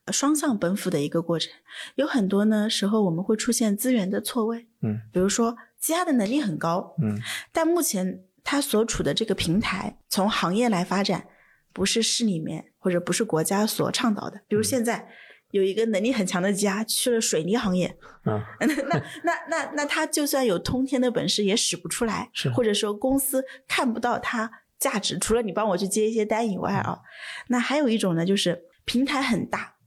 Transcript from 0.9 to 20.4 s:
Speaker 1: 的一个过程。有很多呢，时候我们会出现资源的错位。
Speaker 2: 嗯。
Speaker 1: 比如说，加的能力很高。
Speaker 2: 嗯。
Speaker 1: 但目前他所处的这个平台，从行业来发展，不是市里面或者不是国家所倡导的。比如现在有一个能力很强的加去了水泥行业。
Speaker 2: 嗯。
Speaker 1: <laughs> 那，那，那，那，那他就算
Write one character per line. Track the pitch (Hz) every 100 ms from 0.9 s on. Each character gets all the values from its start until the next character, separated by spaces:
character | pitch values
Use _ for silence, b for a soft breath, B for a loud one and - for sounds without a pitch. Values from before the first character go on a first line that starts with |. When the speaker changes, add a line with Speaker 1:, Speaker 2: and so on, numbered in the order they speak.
Speaker 1:
的 | 160
一 | 147
个 | 170
过 | 165 160
程。 | - B B B B -
有 | 302
很 | 262 190
多 | 196
呢， | 214 214 214
时 | - 202
候 | 220
我 | 190
们 | 165
会 | 202 220
出 | -
现 | 226 220 202
资 | 254
源 | 247 185
的 | 196
错 | - 247
位。 | 220 233 - _
Speaker 2:
嗯。 | 110 110 -
Speaker 1:
比 | 180
如 | 190
说， | 196 233 233 B _
加 | - 330
的 | 349
能 | 254 196
力 | 285
很 | 220 151
高。 | 165 175 - -
Speaker 2:
嗯。 | 110 104 B B B
Speaker 1:
但 | 330 330
目 | 339
前 | - 190 185 - - _
他 | - 285
所 | 277 214
处 | 226 -
的 | 143
这 | 180
个 | 226
平 | 185 165 175
台， | - 190 208 - _
从 | - 202
行 | - 170
业 | 202 240
来 | 180
发 | 180 190
展， | 196 175 - b b b b
不 | - 196
是 | 233
市 | 220 -
里 | 226 165
面 | 160 156 - _
或 | 190
者 | 175
不 | 175
是 | 180
国 | 226 160
家 | 160 196 214
所 | - 143
倡 | - 233
导 | 202 -
的。 | 202 -
比 |
如 | 214
现 | 202 262
在 | 233 214 B B B B _
有 | 196
一 | 190
个 | 202 226
能 | 190
力 | 226
很 | 254
强 | 185 180
的 | 196
加 | 196 202 196
去 | 226 - 254
了 | 226
水 | - 160
泥 | 165 240
行 | 214 180
业。 | 170 - B B
Speaker 2:
嗯。 | - 107 -
Speaker 1:
<laughs> | -
那， | 240
那， | 285 269 - B 311
那， | 339 320 277
那， | 320 -
那 | 294
他 | 294 320 311
就 | 320 285
算 | 277